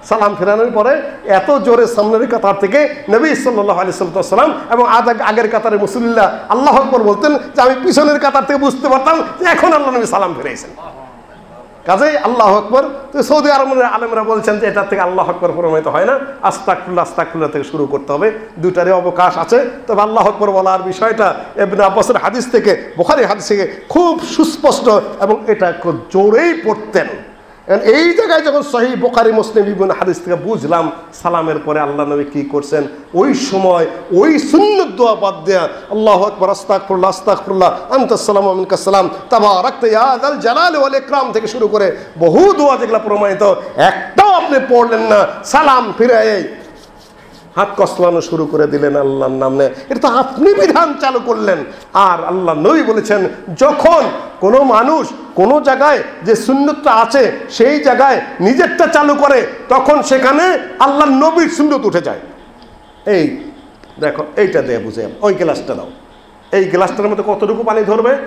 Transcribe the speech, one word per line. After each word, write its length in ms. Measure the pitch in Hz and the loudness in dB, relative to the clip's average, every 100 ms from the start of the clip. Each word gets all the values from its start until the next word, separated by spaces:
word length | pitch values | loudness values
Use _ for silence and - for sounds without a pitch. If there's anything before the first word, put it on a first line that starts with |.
সালাম 320 | - 220 208 196 | -4 0 0 0
ফেরানোর 320 | 185 214 240 | 0 0 0
পরে 280 | 214 220 294 - - | 0 0 0 -4 -12
এত 260 | - 190 240 | 0 0 2
জোরে 360 | 277 202 233 226 | 0 4 2 2
সামনের 400 | 233 208 220 240 | 0 0 0 0
কাতার 280 | 233 196 196 | 0 0 0
থেকে 340 | 196 262 285 - - | 0 2 0 -4 -2
নবী 240 | 220 311 | 0 2
সাল্লাল্লাহু 460 | 247 254 226 202 180 | 0 -2 -2 0 0
আলাইহি 240 | 185 - | -2 -4
ওয়াসাল্লাম 560 | 180 180 175 196 302 - - | -4 -4 -2 2 2 0 -4
এবং 180 | 233 240 | 0 2
আগ-, 340 | 220 226 226 | 2 2 0
আগের 260 | 185 220 220 | 0 0 0
কাতারে 300 | 220 226 208 | 0 0 -2
মুসল্লিরা 600 | 196 247 233 226 196 - - | -2 -2 0 2 2 0 -2
আল্লাহু 300 | 226 285 254 | 0 4 2
আকবার 240 | 269 262 | 2 2
বলতেন 360 | 208 202 302 285 - | 2 2 0 0 -2
যে 80 | 285 | 0
আমি 120 | 254 262 | 2 2
পিছনের 340 | 302 285 302 285 | 2 2 2 2
কাতার 240 | 285 277 269 | 2 0 0
থেকে 120 | 285 | 0
বুঝতে 300 | 277 262 285 | 0 -2 0
পারতাম 340 | 262 269 330 - - | 2 2 0 -2 -2
যে 40 | |
এখন 280 | 359 330 349 | 0 2 2
আল্লাহ 180 | 311 277 | 2 0
নবী 160 | 254 214 | -2 -2
সালাম 280 | 175 185 | -2 -4
ফিরাইছেন। 360 | 143 139 113 - - 165 135 131 - - - - - - - 170 | -4 -10 -10 -16 -18 -18 -18 -20 -20 -20 -20 -20 -20 -20 -14 -2
কাজেই 300 | 196 294 294 | 0 2 0
আল্লাহু 400 | 220 240 214 202 | -2 2 4 4
আকবার। 260 | 208 254 277 - - | 2 0 0 -6 -8
তো 100 | 285 | -4
সৌদি 280 | 254 302 294 | 2 2 4
আরবের 340 | 277 269 262 | 2 2 0
আলেমরা 380 | 240 214 233 220 | 0 0 -2 -4
বলছেন 360 | 220 220 220 208 | -2 -2 -2 -2
যে 80 | 214 | -2
এটার 220 | 202 196 | -2 -2
থেকে 120 | 196 | -2
আল্লাহু 300 | 180 185 170 | -2 0 -2
আকবার 220 | 175 175 165 | -2 -4 -2
প্রমাণিত 300 | 170 156 156 | 0 0 0
হয় 180 | 147 | 0
না, 140 | 196 269 269 - | 0 -2 -4 -4
আস্তাগফিরুল্লাহ, 640 | 196 - - 170 170 180 | -4 -2 -4 -4 -2 -4
আস্তাগফিরুল্লাহ 460 | 165 - 160 165 156 | -2 -4 -6 -4 -4
থেকে 140 | 151 | -4
শুরু 220 | 139 160 143 | -8 -6 -4
করতে 260 | 139 139 | -4 -4
হবে। 200 | 143 214 214 - - | -2 -2 -4 -14 -4
দুটারই 320 | 175 175 175 | -2 0 0
অবকাশ 480 | 185 175 170 180 165 | 0 0 0 0 0
আছে। 320 | 165 240 247 - - | 0 0 0 -8 -4
তবে 160 | 202 | -2
আল্লাহু 260 | 214 220 196 | 0 2 0
আকবার 220 | 208 208 | 0 0
বলার 320 | 190 190 190 | 0 0 0
বিষয়টা 520 | 180 - 226 220 196 - - - | -4 -4 -2 0 -2 -2 -10 -4
ইবনে 280 | 196 196 | -2 2
আব্বাসের 320 | 196 196 214 226 | 2 2 0 0
হাদিস 340 | 180 233 - | 0 -4 -2
থেকে, 420 | 233 208 170 - - | 0 2 0 -4 -4
বুখারীর 300 | 175 302 202 | 0 2 0
হাদিস 220 | 208 - | -2 -2
থেকে 320 | 202 190 - - | -2 -2 -8 -4
খুব 360 | 311 349 330 | 0 0 0
সুস্পষ্ট 640 | - - 311 - 294 - 233 208 - - | -4 -2 -2 2 0 2 2 2 0 -6
এবং 240 | 196 214 214 | -2 -2 -2
এটা 260 | 214 180 | 0 0
খুব 260 | 170 175 151 - | -2 -6 -6 -4
জোরেই 500 | 190 202 226 339 320 | 0 4 4 2 -2
পড়তেন। 420 | 214 214 - 185 151 - - - - - - | -4 -6 -2 -2 -2 -8 -16 -20 -20 -20 -2
কারণ 140 | 196 | 0
এই 340 | 202 262 339 | 4 4 4
জায়গায় 280 | 339 440 320 | 2 2 0
যখন 200 | 302 285 | 2 -2
সহিহ 340 | 285 240 247 240 | -2 -2 -2 0
বুখারী, 360 | 240 240 220 | 0 2 2
মুসলিম, 360 | 220 220 220 202 | 2 0 0 0
ইবনে 240 | 196 190 165 | 0 -2 0
হাদিস 200 | 185 170 | -2 -4
থেকে 160 | - | -4
বুঝলাম 580 | 175 175 220 143 170 156 - - - | -4 -4 -6 -2 -2 -2 -8 -18 -10
সালামের 360 | 175 170 160 151 | -4 -2 -2 -4
পরে 160 | 151 151 | -4 -2
আল্লাহ 260 | 143 143 143 | -2 -4 -4
নবী 180 | 147 | -4
কি 180 | 143 147 | -4 -6
করছেন, 400 | 139 147 143 151 139 - - | -4 -6 -4 -4 -4 -10 -6
ওই 200 | - 262 | 0 0
সময় 520 | - - 190 190 175 - - - | 0 -2 0 2 2 0 -6 -2
ওই 260 | 254 359 302 | 2 4 2
সুন্নত 480 | 269 320 415 403 311 | 2 2 4 2 -2
দোয়া 280 | 185 233 | 0 0
বাদ 300 | 214 196 190 | 0 -2 -4
দেয়া 240 | 160 185 165 - - | -2 0 -2 -6 -8
আল্লাহু 340 | 214 214 190 | -2 2 2
আকবার, 260 | 202 208 185 | 0 0 -2
আস্তাগফিরুল্লাহ, 580 | 190 - 190 - 190 185 | -2 -2 -2 0 0 0
আস্তাগফিরুল্লাহ, 840 | 185 - 190 - 190 180 - - | 0 -2 -2 -2 2 2 2 -2
আনতাস 340 | 262 247 226 - | -2 0 0 0
সালামু 200 | 202 196 | 0 2
ওয়া 100 | 185 | -2
মিনকাস 280 | 185 185 | -2 -2
সালাম, 260 | - 196 180 - - | 2 2 0 -4 -2
তাবারাকতা 560 | 233 208 190 220 - 233 | 2 4 2 0 0 0
ইয়া 320 | 214 262 247 | 2 2 0
যাল 160 | 269 285 | -2 -2
জালালি 400 | 226 262 349 311 | -2 2 0 2
ওয়াল 160 | 269 | 0
ইকরাম 380 | 269 269 277 262 | -2 -2 -2 -2
থেকে 140 | 220 220 | -4 -4
শুরু 220 | 254 208 | -4 -2
করে 280 | 214 202 - - - | 0 0 -2 -12 0
বহু 340 | 165 190 381 | 2 6 4
দোয়া 240 | 302 285 262 | 4 2 2
যেগুলা 220 | 220 220 | 0 -2
প্রমাণিত, 560 | 220 208 202 190 208 185 - - | -2 0 0 2 2 0 -4 0
একটাও 540 | 170 - - - 403 | 0 0 -4 2 4
আপনি 280 | 359 320 269 262 | 4 2 -2 2
পড়লেন 320 | 247 233 226 | 2 4 0
না। 260 | 220 208 185 - | 2 2 2 -4
সালাম 480 | - 262 302 262 226 180 | -2 2 4 2 0 0
ফিরে 560 | 233 233 220 202 151 - - - - - - - - - - | 2 4 2 0 -6 -12 -20 -20 -20 -20 -20 -20 -20 -20 -10
হাত 140 | - 202 - | -4 -2 0
কসলানো 440 | 190 - 175 170 | -2 2 0 2
শুরু 260 | - 160 151 | -2 -4 -2
করে 200 | 156 151 | 0 0
দিলেন 300 | 143 143 143 | 0 0 0
আল্লাহর 360 | 139 135 131 | -2 -2 -4
নাম 200 | 131 131 | -2 -2
নিয়ে। 180 | 135 135 - - | 0 0 -2 -8
এটা 120 | 277 | -2
তো 80 | 277 | 0
আপনি 460 | 240 262 - 330 | 0 -2 2 2
বিধান 400 | 403 392 311 339 277 | 4 2 2 0 0
চালু 200 | 269 254 240 | -2 -2 -4
করলেন। 320 | 226 208 175 139 - - | -2 0 -2 -4 -16 -4
আর 320 | 190 196 170 | 2 2 2
আল্লাহ 300 | 165 185 175 | -2 -2 -2
নবী 280 | 156 175 - | 0 2 2
বলেছেন, 460 | 226 220 - 208 185 - - 160 | 2 -2 0 0 -2 -6 -14 0
যখন 460 | 277 294 320 330 254 - - - | 0 4 4 4 2 -6 -14 -2
কোনো 220 | 190 254 | 2 4
মানুষ 460 | 269 220 247 311 240 - - | 4 4 2 0 -2 -10 -10
কোনো 260 | - 196 294 | 0 2 4
জায়গায় 420 | 277 262 285 262 - - | 2 2 2 2 -2 -8
যে 140 | 170 220 | 0 0
সুন্নতটা 560 | - 269 285 294 285 | 2 0 0 0 2
আছে 400 | 226 226 269 214 - - | 2 2 2 2 -2 -12
সেই 300 | - 240 294 | 0 2 4
জায়গায় 400 | 277 247 240 202 - - | 2 4 4 2 -4 -2
নিজেরটা 460 | 185 262 349 339 311 | 0 2 0 2 2
চালু 280 | 320 294 | 4 2
করে, 320 | 285 285 262 175 - - | 2 4 2 0 -8 0
তখন 340 | 254 262 294 | 0 4 2
সেখানে 560 | - 262 254 285 370 339 - - | 2 2 2 2 2 0 -4 0
আল্লাহ 300 | 277 285 294 | 0 2 2
নবীর 400 | 262 311 330 320 | 4 2 2 0
সুন্নত 380 | - 294 277 208 | 0 0 0 0
উঠে 140 | 170 | -2
যায়। 200 | 143 98 - - - - - - - - - | -4 -8 -12 -20 -20 -20 -20 -20 -20 -12 -2
এই 300 | 196 156 - - - - - - - | 0 0 -4 -14 -20 -20 -20 -20 -6
দেখো, 240 | 147 151 151 - | -6 -4 -8 -2
এইটা 260 | 196 160 | 0 0
দিয়ে 160 | 127 117 | -2 -6
বুঝে, 300 | 110 107 107 - | -6 -8 -10 -4
ওই 140 | 208 | -2
গ্লাসটা 400 | 190 165 131 - | 0 -2 -4 -6
দাও। 160 | 95 85 - - - - - - | -10 -10 -18 -20 -20 -20 -20 -4
এই 120 | 196 | -2
গ্লাসটার 440 | 185 175 185 214 208 | 0 0 0 -2 -4
মধ্যে 160 | 208 208 | -2 -4
কতটুকু 360 | 208 208 214 | -2 -2 -2
পানি 220 | 226 220 | -2 -2
ধরবে? 320 | 202 220 233 277 | 0 0 0 -2